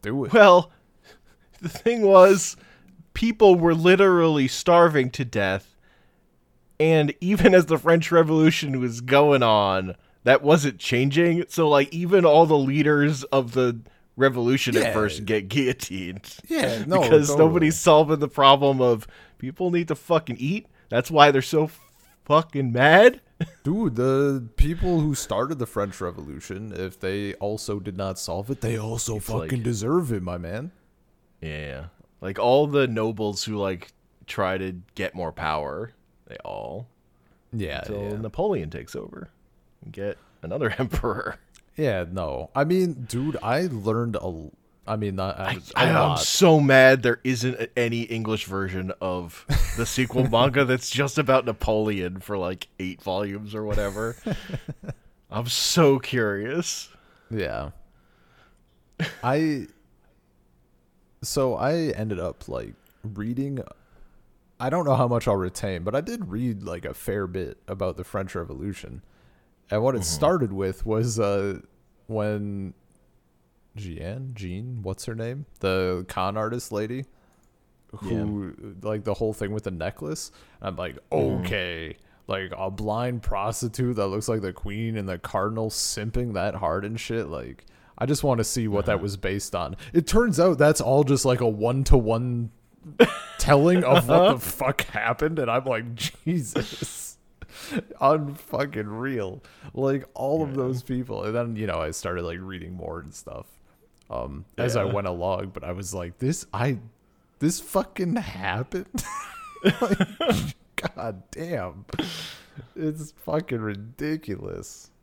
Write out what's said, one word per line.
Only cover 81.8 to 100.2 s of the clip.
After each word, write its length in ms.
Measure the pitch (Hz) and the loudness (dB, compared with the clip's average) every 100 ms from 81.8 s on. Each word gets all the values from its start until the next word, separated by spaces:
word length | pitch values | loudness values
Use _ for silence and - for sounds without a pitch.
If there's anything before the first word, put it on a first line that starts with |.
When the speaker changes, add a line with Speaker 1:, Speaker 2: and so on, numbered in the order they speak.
| 80 80 _ _ - | -12 -14 _ _ -8
Speaker 1:
like, 240 | 98 95 - | -8 -8 -8
a 120 | 95 | -8
blind 500 | 98 107 107 123 123 | -6 -6 -4 -4 -6
prostitute 720 | - 101 104 113 120 107 123 113 | -4 -4 -4 -6 -8 -4 -4 -2
that 100 | 98 | -2
looks 200 | 101 107 | -4 -4
like 120 | 110 | -4
the 120 | 98 | -4
queen 440 | 87 - 101 113 113 | -8 -10 -6 -6 -6
and 100 | 95 | -6
the 100 | 90 | -8
cardinal 500 | - 101 101 113 110 | -6 -4 -4 -4 -6
simping 640 | - - - 107 117 123 | -6 -6 -6 -6 -4 -4
that 220 | 101 95 90 | -4 -4 -4
hard 280 | 90 85 101 | -4 -4 -4
and 140 | 113 | -10
shit." 280 | - 113 85 | -6 -6 -6
Like, 380 | 80 60 65 - _ _ - | -10 -12 -16 -20 _ _ -8
I 80 | 127 | -2
just 160 | 147 | 0
wanna 200 | 147 123 | 0 0
see 240 | 110 - 110 | 0 -2 -2
what 180 | 101 104 | -2 0
that 80 | 101 | -2
Speaker 2:
Uh-huh. 80 | |
Speaker 1:
was 140 | 98 98 | -2 -6
based 360 | 95 98 - 92 | -4 -4 -4 -6
on. 200 | 80 92 - | -6 -10 -2
It 140 | 165 160 | -2 2
turns 320 | 214 240 147 | 2 2 4
out 180 | 175 151 | 2 6
that's 240 | 147 160 | 4 4
all 220 | - 135 | 2 2
just, 220 | 143 139 135 | 4 2 2
like, 160 | 123 | 2
a 60 | 120 | 0
one-to-one 1000 | 104 110 131 135 135 110 113 123 120 117 _ _ _ 165 147 | 0 -2 0 6 6 6 -2 -2 -4 -6 _ _ _ -20 4
<laughs> 400 | 240 - - - | 4 4 -14 -6
telling 460 | - 143 156 180 | 4 6 6 4
of 240 | 127 151 117 | 4 4 6
what 120 | 160 | 6
Speaker 2:
Uh-huh. 140 | 185 | 6
Speaker 1:
the 60 | 247 | 4
fuck 420 | - - 131 139 - | -4 -4 -4 -2 -4
happened, 520 | 107 113 123 151 160 | -4 -4 -2 -2 -2
and 120 | 123 | -2
I'm 140 | 117 131 | -2 -2
like, 280 | 117 120 117 | -6 -6 -8
"Jesus." 1120 | 113 - - 175 117 - - - - - - - | -10 -8 -4 -4 -4 -6 -6 -8 -12 -12 -16 -18
<laughs> 480 | _ _ - - - 285 - - | _ _ -20 -20 -10 -8 -8 -2
Unfucking 1000 | 135 156 143 147 - 147 143 143 104 107 | 2 2 -2 -12 -10 -6 -6 -6 -8 -8
real. 440 | 127 127 98 95 - - - | -8 -6 -8 -10 -20 -20 -18
Like, 320 | - 135 139 127 | -6 -4 -4 -6
all 280 | - | -8